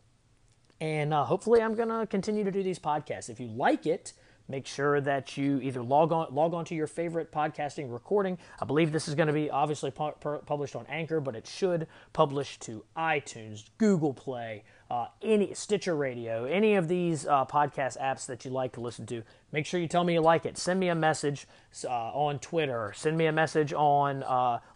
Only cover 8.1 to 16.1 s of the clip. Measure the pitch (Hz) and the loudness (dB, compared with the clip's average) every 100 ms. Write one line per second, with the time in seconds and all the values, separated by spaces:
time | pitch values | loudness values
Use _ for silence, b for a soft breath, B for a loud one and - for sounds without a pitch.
8.1 | 208 190 180 B B 110 143 165 151 147 | 0 0 -4 B B 0 4 4 2 0
9.1 | 147 156 151 147 131 151 147 143 - 151 | 2 2 2 0 0 0 0 -4 -4 -4
10.1 | - 151 147 - 147 139 127 123 147 160 | -4 -6 -6 -4 -4 -4 -8 -8 -6 -2
11.1 | 160 139 110 - - 196 170 160 B B | -2 -2 -6 -10 -2 0 0 -2 B B
12.1 | - 156 139 135 - - 110 - - 160 | 2 4 2 -6 -10 -12 -12 -10 -4 0
13.1 | 151 - 117 110 107 - - 214 185 147 | 0 -2 -10 -12 -12 -16 0 4 4 2
14.1 | 123 - 123 113 107 b b - 123 117 | -2 -6 -8 -8 -10 b b -6 -4 -4
15.1 | - 220 214 196 - - 208 190 156 139 | -6 2 2 2 -2 -2 -2 0 0 0